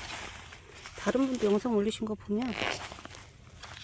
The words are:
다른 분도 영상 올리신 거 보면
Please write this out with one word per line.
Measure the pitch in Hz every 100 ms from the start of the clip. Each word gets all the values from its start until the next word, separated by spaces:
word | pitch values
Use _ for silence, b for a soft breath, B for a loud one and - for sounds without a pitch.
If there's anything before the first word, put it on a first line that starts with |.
| - - - - - - - - - -
다른 | - 247 269
분도 | 254 214
영상 | 208 247 214
올리신 | 202 - 220
거 | 214
보면 | - 208 254 196 - - - - - - - - - - - -